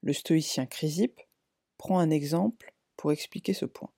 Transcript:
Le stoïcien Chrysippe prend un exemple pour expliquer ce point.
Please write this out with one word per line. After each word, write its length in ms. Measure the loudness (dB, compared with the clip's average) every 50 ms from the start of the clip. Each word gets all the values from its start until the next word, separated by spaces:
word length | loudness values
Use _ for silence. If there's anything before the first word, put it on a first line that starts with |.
| -2
Le 100 | -2 -4
stoïcien 540 | -4 2 2 4 4 4 0 -2 -4 -4
Chrysippe 540 | -4 -6 -4 -4 -2 0 2 0 0 0 _ -20 _ _ _ _ _ _ _ _ _ _
prend 240 | _ -4 0 2 4
un 100 | 4 4
exemple 640 | 4 2 2 0 0 2 2 0 -2 _ -12 -20 _ _ _ _ _
pour 160 | -4 0 0 0
expliquer 400 | 0 -2 -10 -10 -8 -2 -2 -2
ce 120 | -2 -2
point. 280 | -6 _ -10 -16 -16 _